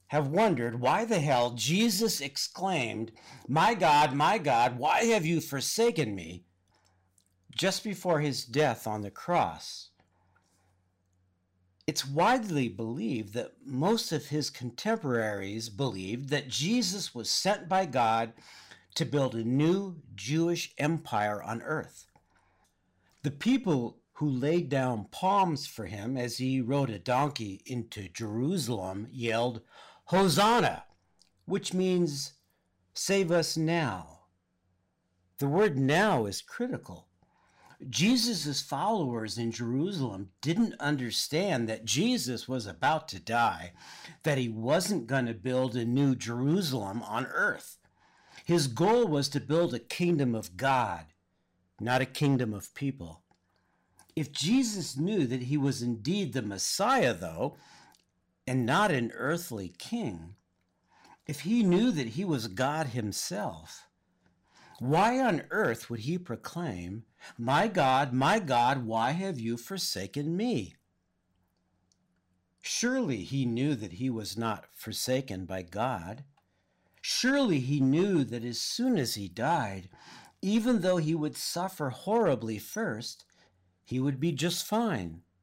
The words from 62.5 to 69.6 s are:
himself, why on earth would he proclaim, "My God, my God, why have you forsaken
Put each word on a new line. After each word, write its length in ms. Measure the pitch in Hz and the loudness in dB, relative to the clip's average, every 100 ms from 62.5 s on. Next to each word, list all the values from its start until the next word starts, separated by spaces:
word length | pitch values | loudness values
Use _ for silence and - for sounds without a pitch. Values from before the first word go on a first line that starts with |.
| 92 131 156 139 | -2 0 0 -2
himself, 1000 | 120 107 - - 190 180 82 82 - - _ _ _ _ _ _ _ - - | -2 -4 -4 -6 -6 -6 -8 -16 -20 -20 _ _ _ _ _ _ _ -20 -8
why 380 | 123 160 220 254 | 0 4 4 4
on 260 | 247 151 - | 2 0 -2
earth 400 | 190 160 113 - | 0 0 -2 -6
would 120 | 113 | -6
he 160 | 123 175 | -4 -4
proclaim, 880 | 180 110 - 170 165 90 87 107 - _ - - | -6 -10 -8 -6 -6 -6 -8 -10 -14 _ -18 -6
"My 320 | 117 147 214 | 0 2 2
God, 420 | 180 135 131 143 | 2 4 4 2
my 280 | 127 143 220 | 2 2 2
God, 440 | 165 120 120 139 | 2 2 4 2
why 280 | 113 113 120 | 0 0 0
have 280 | 170 196 139 | 0 -4 -4
you 160 | 113 | -4
forsaken 800 | 120 | -4